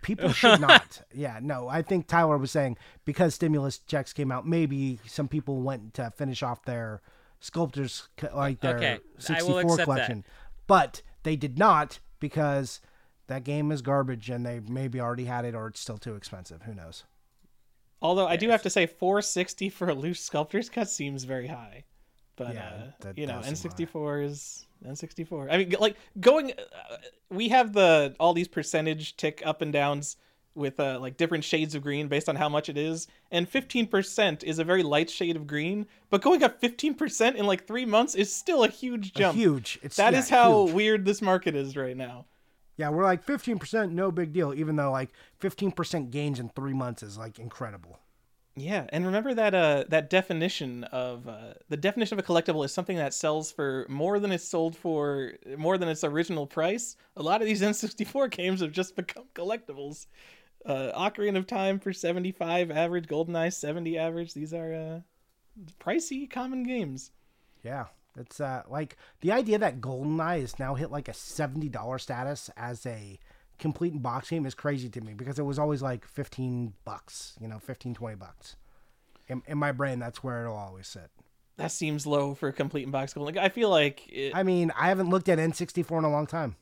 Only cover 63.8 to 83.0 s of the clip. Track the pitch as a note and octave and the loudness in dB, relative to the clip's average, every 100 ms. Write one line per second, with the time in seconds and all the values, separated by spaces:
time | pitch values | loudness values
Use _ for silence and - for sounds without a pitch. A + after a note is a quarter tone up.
63.8 | E3 D#3+ E3 E3 E3+ C#3+ D3+ E3 E3 D#3+ | -2 -2 -2 -4 -8 -8 -8 -6 -6 -6
64.8 | D#3+ D#3+ F3 _ _ _ _ A3 E3+ - | -8 -10 -14 _ _ _ _ -20 -20 -10
65.8 | - C4 - C4+ C#4 B3 B3+ B3+ B3 B3+ | -2 -2 -2 -8 -6 -6 -6 -4 -4 -2
66.8 | D#3+ C3 - _ _ _ _ _ - C3+ | -4 -6 -14 _ _ _ _ _ -10 -10
67.8 | A#2 _ _ - A#2+ - C#3+ C3 - C3+ | -10 _ _ -18 -18 -8 -6 -6 -8 -8
68.8 | D3+ - - _ F3 A3+ A3 G#3 G3+ C3 | -8 -12 -20 _ 0 2 2 2 2 -2
69.8 | C3 C3 C#3+ D#3+ D#3+ F3 B2+ - C3+ C3+ | -6 -4 -2 0 0 -2 -4 -6 -4 -4
70.8 | D#3+ F3+ C3 A2 - - D3 C#3 D3+ A2 | -4 -6 -8 -12 -12 -6 -4 -2 -6 -6
71.8 | A2+ C3 - B2 C3 C#3+ - - A#2 A#2+ | -6 -8 -6 -6 -4 -6 -12 -12 -10 -8
72.8 | B2+ A2 G2+ G2 - - _ - D#3 - | -10 -10 -14 -20 -20 -20 _ -6 -6 -2
73.8 | E3+ D3+ B2 B2+ - E3 C#3 - D3 C#3 | -4 -2 -4 -4 -4 -4 -4 -4 -4 -4
74.8 | B2 A#2+ A2 G#2 B2+ C3+ C#3+ C#3 D3+ C#3+ | -6 -10 -12 -12 -8 -6 -4 0 0 0
75.8 | C3+ B2 - - C#3 - B2+ B2 A#2 G2 | -2 -6 -10 -10 -10 -6 -4 -4 -6 -10
76.8 | - A2 - - - - A2 A2 - C3 | -14 -14 -16 -18 -16 -14 -14 -14 -14 -12
77.8 | B2 A2+ A#2+ G#2 F#2+ - - - - - | -10 -8 -10 -12 -16 -20 -20 -20 -20 -20
78.8 | _ _ _ _ _ B2+ - D3+ D3 C3 | _ _ _ _ _ -10 -6 -4 -2 -2
79.8 | C#3 B2+ A#2 - C3+ A#2+ A#2 G#2+ G2 F#2+ | -4 -4 -8 -10 -8 -6 -6 -8 -12 -14
80.8 | F#2+ G2 E2 _ _ _ _ - D#3+ - | -18 -18 -20 _ _ _ _ -10 -8 -4
81.8 | D#3 D3 D3 D3 C#3 C#3 C#3+ C3+ C#3+ D3 | -4 -4 0 0 0 -2 -6 -2 -4 -4
82.8 | C3+ C#3 | -4 -4